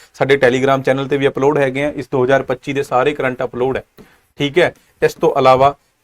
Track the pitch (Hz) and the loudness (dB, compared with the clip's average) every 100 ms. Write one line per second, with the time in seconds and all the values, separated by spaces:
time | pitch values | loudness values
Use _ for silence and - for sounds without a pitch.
0 | - - 135 139 131 127 131 135 135 135 | -10 -4 0 2 2 2 0 0 0 -2
1 | 135 143 139 135 139 151 135 131 147 143 | -2 -2 -2 0 0 0 -2 -2 -6 -6
2 | 131 135 127 135 127 127 - 135 135 127 | -6 -2 0 0 -2 -8 -6 -6 -2 0
3 | 135 147 131 123 127 120 131 120 - _ | 0 -2 -4 -4 -8 -4 -4 -4 -8 _
4 | - _ _ - 143 139 143 - _ - | -20 _ _ -6 -2 0 0 -2 _ -2
5 | 156 - 165 139 131 131 139 - _ _ | -2 0 0 2 4 4 4 0 _ _